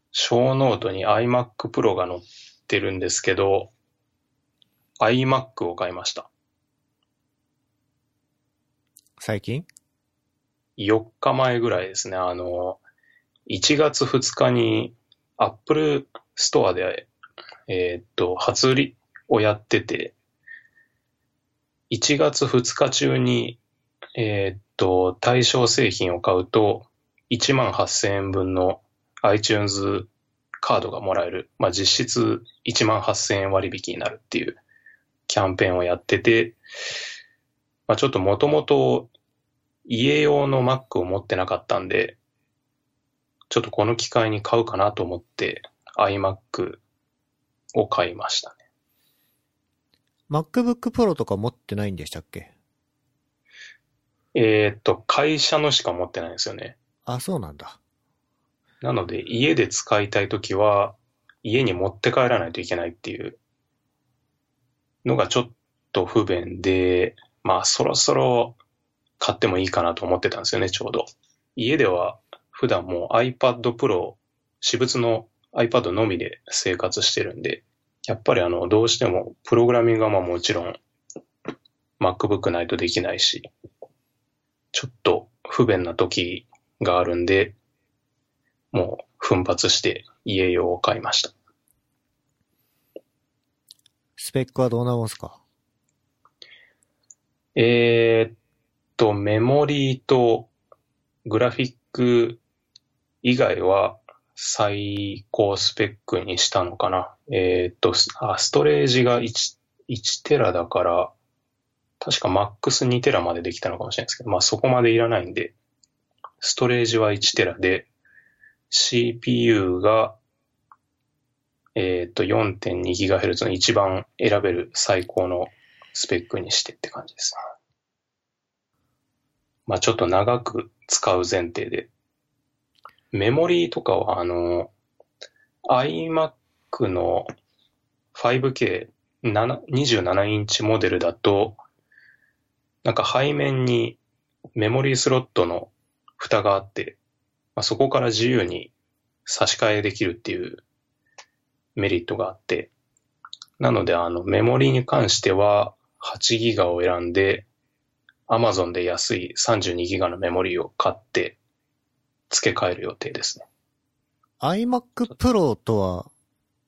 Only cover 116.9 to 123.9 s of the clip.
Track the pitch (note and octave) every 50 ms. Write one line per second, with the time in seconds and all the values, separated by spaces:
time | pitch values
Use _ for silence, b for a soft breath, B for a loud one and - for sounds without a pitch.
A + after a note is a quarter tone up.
116.9 | A2+ A2+ G#2+ G#2 G#2 G#2 - - - - G2+ F2 E2+ - F#2+ F#2 F#2+ F#2 - _
117.9 | _ _ b b b b b b b b b b b b _ _ - - - -
118.9 | B2+ A#2+ A#2+ A#2+ A#2 A#2 - B2+ B2 A#2+ A#2 A#2 A2 G#2 F#2+ F#2 F2+ F2+ F#2+ G#2
119.9 | A2 A2 A2 - - - _ _ _ _ _ _ _ _ _ _ - _ _ _
120.9 | _ _ _ _ _ _ _ _ _ _ _ _ _ _ _ _ _ A2+ F#2 F#2
121.9 | F2+ F2 F2 F2 - - - F#2+ A2 A2+ G#2+ G2+ F#2 - - G2 F#2 F2+ F2+ F#2
122.9 | F2+ F2 G2 F#2+ G2 F2+ F#2+ F#2+ F2+ - - G#2 F#2 F#2 - - A#2 G#2 G2 F#2+